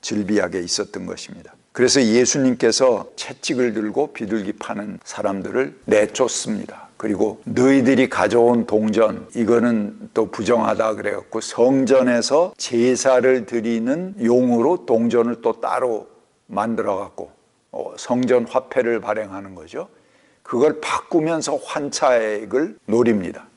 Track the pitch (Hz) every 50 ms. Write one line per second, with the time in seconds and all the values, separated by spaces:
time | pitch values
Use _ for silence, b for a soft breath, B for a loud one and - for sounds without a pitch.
0 | - - 107 104 101 90 107 101 95 90 85 95 87 87 - - 101 - - 98
1 | 92 90 90 - - - 98 - - - - _ _ _ _ - 123 127 - 143
2 | 127 110 110 120 127 120 - 151 135 131 123 120 - 117 110 - 135 131 117 98
3 | 92 - - - - - 127 _ - - 156 123 127 120 107 110 107 107 101 131
4 | 147 147 - - - 98 107 110 98 95 104 - - - 113 104 101 104 95 90
5 | _ - - - 101 101 98 98 92 - 98 123 135 147 - - _ - 110 107
6 | 104 104 - - 131 113 - - - - 107 101 95 - - - - - _ _
7 | - 110 104 92 110 107 101 - - - 113 110 127 131 139 139 123 123 135 117
8 | 131 - - - 98 104 104 120 117 120 120 120 113 - 104 107 107 107 107 107
9 | 113 104 98 110 - - - - 117 98 117 120 110 120 117 110 104 101 - -
10 | - - _ - 113 98 - - 110 92 120 113 110 110 107 - 110 110 110 104
11 | 101 104 101 98 - _ - 113 - - - - 117 127 135 135 131 110 135 131
12 | 127 123 123 120 110 - 135 151 175 185 - _ - - 127 117 117 127 127 117
13 | - 135 131 127 120 131 131 127 110 - 117 117 107 117 117 113 110 123 139 165
14 | 180 190 196 208 120 113 120 127 127 123 120 117 117 127 180 - - - 123 113
15 | 117 117 113 120 117 120 117 110 - 117 113 - - 127 - 123 127 123 113 104
16 | 101 - _ _ _ _ _ _ _ _ - 95 104 113 117 104 104 110 98 92
17 | 101 - _ - 87 - _ _ _ _ _ _ _ _ - - - - - -
18 | - - 123 123 127 120 127 123 117 113 - 131 - - - 135 120 120 117 110
19 | 92 113 107 107 107 98 95 98 98 98 95 87 78 85 104 135 180 202 b b
20 | b b b b b b b b b - - 120 131 156 156 151 - - - -
21 | - - - 170 156 160 170 160 151 160 165 139 - - - 156 143 143 - -
22 | 160 135 127 117 113 107 107 104 110 98 95 127 156 196 214 _ _ - 104 117
23 | 123 117 113 101 90 85 - - - _ _